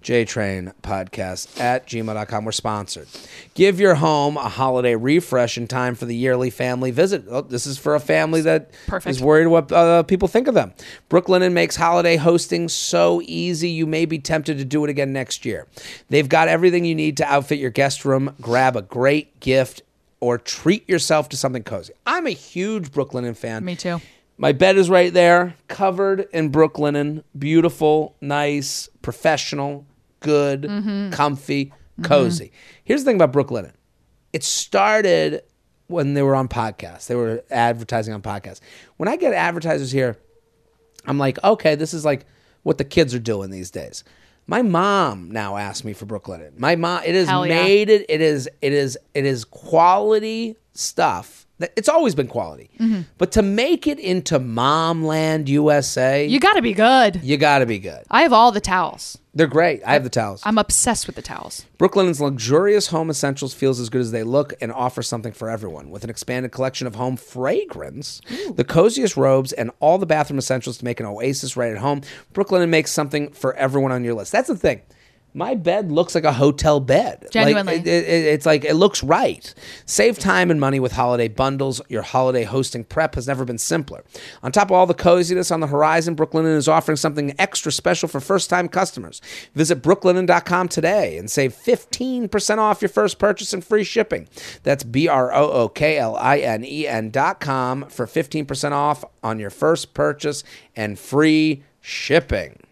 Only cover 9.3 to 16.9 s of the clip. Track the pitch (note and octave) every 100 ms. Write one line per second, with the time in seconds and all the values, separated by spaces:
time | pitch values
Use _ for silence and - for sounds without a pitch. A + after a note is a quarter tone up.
9.3 | D#3 E3 E3 C#3+ E3+ E3+ E3+ D#3+ F#3 F3+
10.3 | A3+ C4 G#3+ G#2 - - - _ E3+ F3
11.3 | F#3 F3+ F3 E3+ - E3+ F3 E3+ E3 D#3
12.3 | E3+ - E3+ E3+ - - E3+ E3+ F3 E3+
13.3 | E3 F3 E3 F3 D#3+ D#3+ D#3 E3 D#3+ C#3
14.3 | D#3+ D3 D3 C3+ D3 D3 C#3+ C#3 C3+ B2+
15.3 | - - F2+ C#2+ - - - _ C#3 C#3
16.3 | D#3+ E3 E3 F3+ F3 E3+